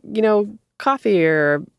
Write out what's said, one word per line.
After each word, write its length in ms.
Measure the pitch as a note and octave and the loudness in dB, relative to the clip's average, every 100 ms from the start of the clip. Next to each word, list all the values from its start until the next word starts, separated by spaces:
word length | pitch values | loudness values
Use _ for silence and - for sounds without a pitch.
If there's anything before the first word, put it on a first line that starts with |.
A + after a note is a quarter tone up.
| - | -10
you 100 | G#3+ | -2
know, 260 | A3 G#3 G#3 G#3+ _ - | 0 0 -2 -10 _ -6
coffee 460 | C#4 C4+ A3 F#3 D#3+ | -4 -2 0 2 2
or, 380 | D#3 D3 D3 - | 2 0 -2 -6